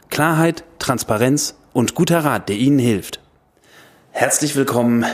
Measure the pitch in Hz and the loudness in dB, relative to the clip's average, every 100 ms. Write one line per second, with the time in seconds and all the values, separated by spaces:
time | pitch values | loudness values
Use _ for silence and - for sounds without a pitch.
0 | - - 156 160 165 165 - - - 123 | -10 -2 0 2 0 -2 -12 -10 -4 -4
1 | - 107 127 143 - - _ 127 113 - | -2 0 2 0 -2 -10 _ -2 -2 0
2 | 170 170 147 110 92 104 131 143 120 98 | 2 2 2 -2 -4 0 2 2 2 0
3 | - - _ _ _ _ _ - - _ | -4 -16 _ _ _ _ _ -20 -20 _
4 | _ 120 127 - 143 135 131 123 120 117 | _ -4 -2 0 -2 0 0 0 2 2
5 | 117 | 0